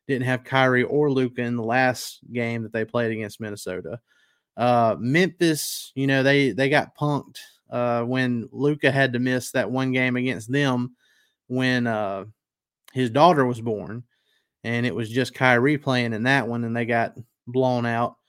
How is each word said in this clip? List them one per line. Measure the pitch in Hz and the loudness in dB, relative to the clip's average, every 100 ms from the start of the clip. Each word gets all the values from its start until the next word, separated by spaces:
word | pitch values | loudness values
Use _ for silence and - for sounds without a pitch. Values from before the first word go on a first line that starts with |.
| - | -6
Didn't | 131 127 | -2 -2
have | 127 | -2
Kyrie | - 131 131 123 | 0 2 4 4
or | 123 143 147 | 2 2 2
Luka | 131 123 123 | 2 -2 -2
in | 120 120 | -4 -2
the | |
last | 113 123 127 123 - - - | 0 2 2 0 -8 -16 -10
game | 120 117 117 | -6 -4 -4
that | 110 | -6
they | 113 110 | -6 -4
played | 120 117 | -2 -2
against | 110 104 - | -4 -8 -10
Minnesota. | 110 101 - 92 - 117 _ _ _ _ _ - | -12 -10 -10 -8 -10 -12 _ _ _ _ _ -2
Uh, | 123 120 113 85 | 2 4 2 0
Memphis, | 117 156 185 - 170 151 - - - - | 0 0 0 2 0 0 -4 -10 -10 -4
you | 139 | 0
know, | 135 | 2
they, | 135 143 135 | 4 4 2
they | 98 135 | 2 2
got | 147 - - | 2 0 -4
punked, | 147 143 - - - _ - | -2 -2 -6 -18 -20 _ -8
uh, | 120 120 120 | -4 -2 -2
when | 120 131 127 120 107 | -2 0 0 -2 -6
Luka | 117 143 151 139 | -2 -2 2 2
had | 135 135 | 4 2
to | 120 | 0
miss | 127 127 - | 0 -2 -2
that | 135 104 | -2 -2
one | 127 131 | -2 0
game | 127 127 123 | 0 0 0
against | 127 113 110 | -2 -4 -2
them | 139 143 123 123 _ _ _ _ _ - | 0 2 2 -2 _ _ _ _ _ -8
when, | 127 131 127 120 | -2 0 0 0
uh, | 107 101 98 107 - _ _ _ _ _ | -2 -4 -6 -10 -18 _ _ _ _ _
his | 131 127 | -4 0
daughter | 127 170 156 127 | 4 6 6 2
was | 113 | 0
born, | 113 107 82 117 - _ _ _ _ _ | -4 -6 -8 -12 -14 _ _ _ _ _
and | 113 117 120 | -4 0 0
it | 92 | -2
was | 107 | -4
just | 120 123 - | -2 -2 2
Kyrie | 131 120 135 147 | 4 6 4 0
playing | 139 127 120 | 0 0 0
in | 110 | 0
that | 123 139 113 | 2 2 0
one, | 117 | -4
and | 117 117 | -4 -4
they | 117 | 0
got | 117 113 - - _ - | 0 -2 -6 -20 _ -6
blown | 127 127 123 117 | 0 0 0 0
out | 117 117 - | -2 -2 -6